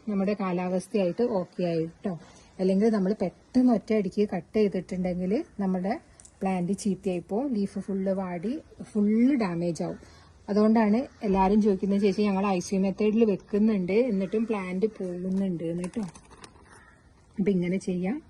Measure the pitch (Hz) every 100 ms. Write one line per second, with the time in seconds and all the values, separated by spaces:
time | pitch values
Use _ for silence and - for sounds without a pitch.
0 | - 196 190 208 185 180 180 185 - 208
1 | 180 170 240 202 180 - 175 165 165 -
2 | 202 160 - - - - 190 190 226 214
3 | 185 214 180 - _ 254 254 226 - 214
4 | 185 - 208 185 - 220 202 190 175 185
5 | 185 180 185 233 349 - 190 185 190 320
6 | - - - _ 190 185 175 196 208 185
7 | 196 180 170 202 285 214 196 202 190 196
8 | 190 190 185 175 202 311 - - 196 214
9 | 208 220 247 285 196 170 175 165 170 202
10 | - - - _ - 202 214 226 214 220
11 | 277 - 214 190 190 214 208 190 196 196
12 | 202 190 208 190 202 185 - 190 190 190
13 | 214 220 226 180 - 202 220 208 180 202
14 | 254 190 190 220 226 214 185 185 220 -
15 | 185 175 185 190 196 170 165 175 180 240
16 | 185 - - - - - - - - -
17 | _ _ _ - 190 185 175 190 196 180
18 | 185 294